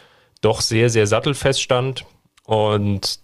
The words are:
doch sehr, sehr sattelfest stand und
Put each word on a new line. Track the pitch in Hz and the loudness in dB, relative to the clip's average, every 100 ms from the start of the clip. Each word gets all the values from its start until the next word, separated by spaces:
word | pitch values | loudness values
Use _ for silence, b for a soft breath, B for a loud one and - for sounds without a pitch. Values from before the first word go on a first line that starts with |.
| b b b _ | b b b _
doch | - - | 0 0
sehr, | - 113 120 | 0 2 2
sehr | 113 101 | 2 2
sattelfest | 110 151 135 139 131 | 2 0 -2 0 -2
stand | - 127 131 127 - _ _ _ - | 0 -2 -2 -6 -14 _ _ _ -2
und | 110 107 104 101 98 - - | 0 2 0 0 -2 -4 -10